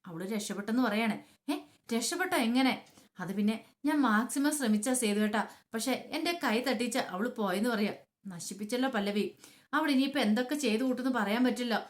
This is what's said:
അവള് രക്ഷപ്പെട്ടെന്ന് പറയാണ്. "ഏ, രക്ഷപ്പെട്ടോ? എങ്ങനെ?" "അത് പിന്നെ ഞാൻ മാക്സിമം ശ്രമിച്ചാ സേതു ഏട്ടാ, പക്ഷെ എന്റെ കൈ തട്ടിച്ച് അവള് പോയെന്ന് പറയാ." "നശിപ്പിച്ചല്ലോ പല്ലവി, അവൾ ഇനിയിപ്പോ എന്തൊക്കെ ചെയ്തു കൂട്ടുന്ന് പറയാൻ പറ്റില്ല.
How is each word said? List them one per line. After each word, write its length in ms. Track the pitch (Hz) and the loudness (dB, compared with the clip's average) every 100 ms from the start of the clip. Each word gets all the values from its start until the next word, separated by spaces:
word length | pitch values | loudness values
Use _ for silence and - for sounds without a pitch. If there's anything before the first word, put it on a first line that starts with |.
അവള് 200 | 185 165 190 | -12 -8 -6
രക്ഷപ്പെട്ടെന്ന് 540 | 220 - 196 208 240 | -6 -4 -6 -2 2
പറയാണ്. 340 | 240 208 226 - - _ - | 2 2 0 -2 -8 _ -6
"ഏ, 40 | - - _ - | -6 -8 _ -4
രക്ഷപ്പെട്ടോ? 460 | 233 - 349 370 339 | -2 -2 -2 0 2
എങ്ങനെ?" 360 | 226 247 262 - - - - - | 2 4 2 2 -6 -20 -20 -12
"അത് 140 | 180 | -6
പിന്നെ 220 | 196 208 220 - _ | 0 0 0 -8 _
ഞാൻ 140 | 285 302 | 0 2
മാക്സിമം 520 | 247 214 247 285 294 | 4 4 2 2 0
ശ്രമിച്ചാ 400 | 294 233 214 262 | 2 2 2 2
സേതു 260 | 254 214 202 | 0 2 2
ഏട്ടാ, 220 | 214 214 202 - _ | 2 0 -4 -10 _
പക്ഷെ 240 | 226 262 247 - | -6 -2 -2 -4
എന്റെ 200 | 302 330 | -4 -2
കൈ 240 | 339 254 220 | -2 0 0
തട്ടിച്ച് 400 | 262 220 247 254 - | 0 -2 0 -2 -4
അവള് 200 | 180 233 | -2 -4
പോയെന്ന് 420 | - 202 185 240 | -2 -2 0 0
പറയാ." 220 | 214 202 - _ _ 196 | 0 -2 -4 _ _ -14
"നശിപ്പിച്ചല്ലോ 600 | 175 - 190 208 247 262 | -12 -10 -10 -6 -2 0
പല്ലവി, 340 | 226 202 208 - - - - - | 0 0 0 -2 -4 -20 -20 -4
അവൾ 160 | 294 311 | -2 2
ഇനിയിപ്പോ 300 | 262 269 285 | 2 2 2
എന്തൊക്കെ 340 | 208 220 254 | 2 2 2
ചെയ്തു 280 | 294 247 220 | 0 0 2
കൂട്ടുന്ന് 260 | 262 254 262 | 0 0 0
പറയാൻ 320 | 247 202 226 | 0 0 2
പറ്റില്ല. 300 | 254 240 240 196 - | 2 2 -2 -2 -4